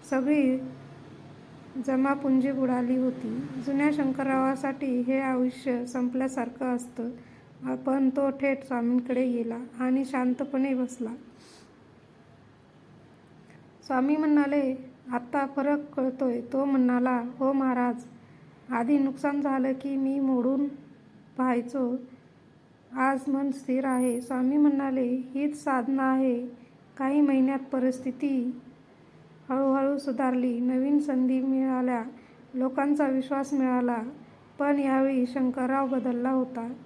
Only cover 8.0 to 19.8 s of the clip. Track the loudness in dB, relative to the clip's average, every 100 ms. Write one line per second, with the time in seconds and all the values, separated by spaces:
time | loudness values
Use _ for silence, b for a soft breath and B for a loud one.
8 | 2 2 0 0 -2 -2 -4 -2 2 0
9 | 0 0 0 0 -4 -6 -10 -4 0 0
10 | 0 0 0 0 -2 0 0 0 -2 -4
11 | -8 -8 -16 B B B B -20 -20 -20
12 | -20 -20 -20 -20 -20 -20 -20 -20 -20 -20
13 | -20 -20 -20 -20 B B -20 -20 -2 0
14 | 2 2 4 4 4 2 2 -2 -10 -18
15 | -6 -6 -2 -2 0 0 0 0 -2 -2
16 | -2 0 -2 -2 -4 -2 2 4 4 4
17 | 2 0 -2 -2 0 2 2 2 0 -2
18 | -10 -20 B B B -20 -4 -2 2 4
19 | 2 0 -2 0 0 0 0 -2